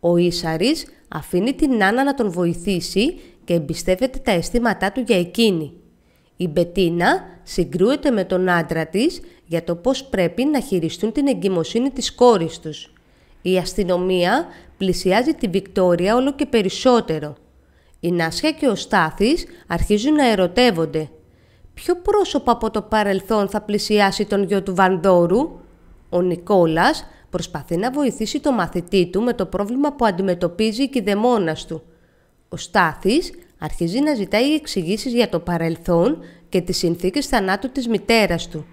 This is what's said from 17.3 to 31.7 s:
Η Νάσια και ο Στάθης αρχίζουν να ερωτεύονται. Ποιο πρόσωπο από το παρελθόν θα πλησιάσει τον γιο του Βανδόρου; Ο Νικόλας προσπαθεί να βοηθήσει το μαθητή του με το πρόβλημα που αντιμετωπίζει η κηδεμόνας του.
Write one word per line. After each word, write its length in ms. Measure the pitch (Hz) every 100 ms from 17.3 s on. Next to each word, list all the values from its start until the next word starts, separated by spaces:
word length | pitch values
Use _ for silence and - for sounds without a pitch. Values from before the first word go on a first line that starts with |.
| 139 _ _ _ _ _ _
Η 120 | 165
Νάσια 380 | 175 165 165 302
και 160 | 311 277
ο 80 |
Στάθης 720 | 202 - 202 160 - 214 330 - - -
αρχίζουν 480 | 170 - 208 254
να 120 | 302 262
ερωτεύονται. 840 | 208 180 180 247 170 160 156 151 - _ _ _ _ -
Ποιο 220 | - - 349
πρόσωπο 540 | 359 403 381 294 269
από 200 | 226 220
το 120 | 214
παρελθόν 640 | - 214 202 190 190 220 196
θα 120 | 208
πλησιάσει 640 | 202 208 - 208 196 190
τον 180 | 208 202
γιο 200 | 190 196
του 120 | 196
Βανδόρου; 840 | 180 190 185 185 180 170 196 320 - - - - - _
Ο 120 | 175
Νικόλας 840 | 185 170 175 202 170 160 208 311 - - _
προσπαθεί 460 | 180 - 151 139 170
να 140 | 226
βοηθήσει 500 | 269 277 - 214 294
το 120 | 294
μαθητή 540 | 240 170 180 175 202 175
του 160 | 190
με 100 | 240
το 140 | 240 180
πρόβλημα 460 | 180 202 247 285
που 120 | 285
αντιμετωπίζει 800 | 233 180 190 175 175 175 220 214
η 60 | 269
κηδεμόνας 800 | 269 196 202 240 240 165 156
του. 160 | -